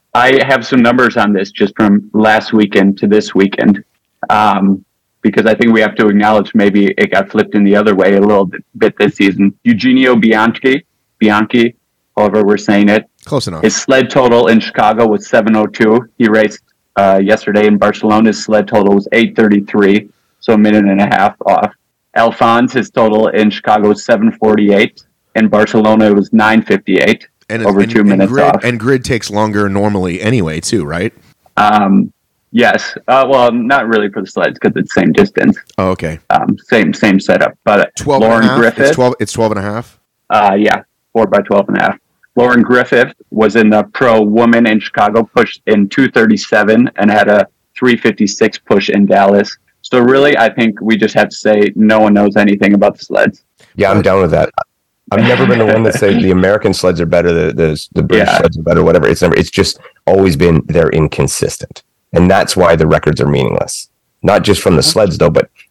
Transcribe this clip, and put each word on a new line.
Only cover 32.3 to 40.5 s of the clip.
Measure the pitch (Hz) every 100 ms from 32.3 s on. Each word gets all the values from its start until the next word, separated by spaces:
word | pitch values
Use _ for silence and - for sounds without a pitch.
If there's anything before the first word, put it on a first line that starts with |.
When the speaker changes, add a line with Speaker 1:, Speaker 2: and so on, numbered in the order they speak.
| _ _
Speaker 1:
yes. | 113 113 95 - - -
Uh, | 131 131
well, | 131 123
not | 117 117 139 117
really | 113 104
for | 104
the | 95
sleds | - 80 -
'cause | - -
it's | -
same | - -
distance. | - - - - - - -
Speaker 2:
Oh, | 92
okay. | 95 80 80 -
Speaker 1:
Um, | - - 101
same, | - 117 87
same | - 107 95
setup. | - 90 73 -
But | - 101 - -
Speaker 2:
Twelve | 143 135
and | 110
a | 113
half? | 117
Speaker 1:
Lauren | 131
Griffith. | 113 - 139
Speaker 2:
It's | 151
twelve, | 123 127
it's | 107
twelve | - 113
and | 104
a |
half? | 101 107 - _ _ _ -
Speaker 1:
Uh, | 107 104